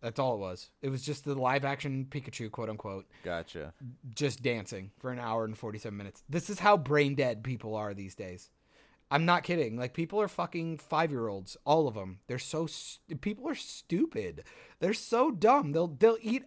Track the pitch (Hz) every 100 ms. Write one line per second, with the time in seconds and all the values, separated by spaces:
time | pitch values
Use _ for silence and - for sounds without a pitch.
0 | 120 117 131 110 95 92 - - 139 131
1 | 135 139 147 135 127 135 139 139 143 135
2 | 135 147 - - 113 - 110 107 104 98
3 | - - 87 85 82 85 76 - 127 127
4 | 127 110 143 120 123 117 95 101 95 -
5 | 131 123 117 113 110 110 113 107 113 101
6 | 98 - - 160 185 196 202 196 135 147
7 | 139 135 127 110 120 120 110 107 104 101
8 | 95 - 95 90 - _ _ _ _ _
9 | - 143 165 175 143 175 120 117 127 -
10 | 165 208 208 - 170 170 165 156 - 156
11 | 165 131 113 98 95 - - 160 143 107
12 | 95 92 - 127 - 156 160 - - -
13 | - 151 208 208 277 269 - - - 175
14 | 320 - 92 78 - - - - 175 220
15 | - 233 302 196 214 277 151 151 175 139
16 | 226 226 220 254